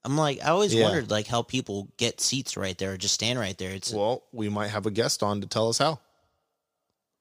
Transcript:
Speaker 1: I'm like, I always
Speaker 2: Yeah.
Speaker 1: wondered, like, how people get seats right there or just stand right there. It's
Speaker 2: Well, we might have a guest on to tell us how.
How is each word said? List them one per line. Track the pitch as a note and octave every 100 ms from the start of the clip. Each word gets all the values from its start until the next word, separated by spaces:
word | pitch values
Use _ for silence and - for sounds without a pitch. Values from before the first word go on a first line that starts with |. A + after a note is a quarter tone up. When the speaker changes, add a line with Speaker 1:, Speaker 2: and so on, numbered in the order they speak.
| -
Speaker 1:
I'm | D3
like, | D3+ C3+
I | D3
always | E3+ G#3
Speaker 2:
Yeah. | A2+
Speaker 1:
wondered, | A2 D3+ G#2+
like, | G#2+ G#2+
how | A#2+
people | A#2+ B2+ B2+ G2+ G2 -
get | A#2 -
seats | - C3 B2+ -
right | F#2+ F2+
there | F#2+
or | F#2+
just | G2
stand | - A2 B2
right | G2 F#2
there. | F#2
It's | F#2+ -
Speaker 2:
Well, | G#2+ G#2 B2+ _
we | A#2+ G#2
might | G#2 G#2
have | G#2+ G#2
a |
guest | G2+ B2+ -
on | G#2 G#2
to | F#2+
tell | A2 A2+
us | A#2
how. | C#3+ D#3 _ _ _ _ _ _ _ _ _ _ _ _